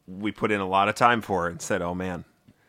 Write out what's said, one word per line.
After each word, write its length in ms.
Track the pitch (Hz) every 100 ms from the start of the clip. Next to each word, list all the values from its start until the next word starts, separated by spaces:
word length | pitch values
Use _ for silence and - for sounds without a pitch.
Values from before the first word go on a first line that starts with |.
| -
we 280 | 92 104
put 180 | - 117
in 80 | 104
a 80 | 95
lot 220 | 95 101
of 60 | 107
time 260 | 120 117
for 260 | - 92 85
and 140 | 85
said, 200 | - 101
"Oh, 140 | 87 90
man, 300 | 92 85 - _ _ _